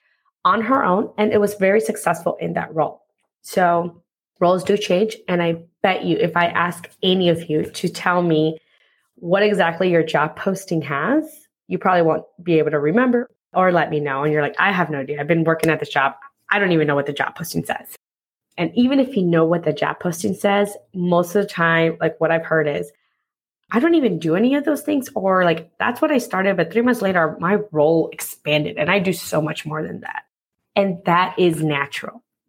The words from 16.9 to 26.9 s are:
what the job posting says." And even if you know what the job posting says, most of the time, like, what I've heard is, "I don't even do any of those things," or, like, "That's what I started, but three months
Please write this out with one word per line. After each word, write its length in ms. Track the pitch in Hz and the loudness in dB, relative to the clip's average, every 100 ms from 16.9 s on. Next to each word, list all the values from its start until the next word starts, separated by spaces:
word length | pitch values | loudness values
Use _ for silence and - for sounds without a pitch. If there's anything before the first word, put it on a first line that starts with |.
| 143 | 0
what 100 | 139 | -2
the 80 | |
job 220 | 143 - - | -4 -6 -6
posting 280 | 165 165 | -8 -6
says." 320 | 151 - - - _ _ _ _ _ - | -6 -8 -8 -20 _ _ _ _ _ -6
And 140 | 170 226 | -4 2
even 240 | 247 277 | 2 2
if 160 | 262 208 | 0 0
you 80 | |
know 220 | 175 165 165 | 2 2 2
what 180 | 170 | 0
the 100 | 156 | -2
job 260 | 151 156 - | -2 -4 -4
posting 340 | 180 165 214 | -6 -4 -6
says, 420 | 180 202 202 202 - _ | -2 0 2 0 -4 _
most 420 | 185 175 175 170 202 | -4 2 2 2 0
of 80 | |
the 60 | 202 | -2
time, 480 | - 165 165 165 160 | 0 2 4 2 0
like, 180 | 165 - | -4 0
what 120 | 160 | 0
I've 140 | 165 165 | 0 0
heard 220 | 160 151 | 0 0
is, 240 | 156 - _ _ _ _ _ _ _ - | -2 -6 _ _ _ _ _ _ _ -4
"I 80 | 220 | 0
don't 160 | 330 339 | 4 4
even 240 | 240 165 | 2 0
do 160 | 160 175 | 0 2
any 200 | 247 285 | 2 2
of 100 | 294 | 0
those 160 | 285 | -2
things," 280 | - 294 247 - | -2 -2 -2 -4
or, 300 | 190 185 175 | 0 2 2
like, 260 | 165 - - | 0 -4 -4
"That's 240 | 214 247 | -4 0
what 100 | 311 | 0
I 60 | 269 | 0
started, 400 | - 185 196 185 | 0 -2 0 0
but 160 | 165 | 0
three 80 | 226 | 0
months 200 | 240 | 2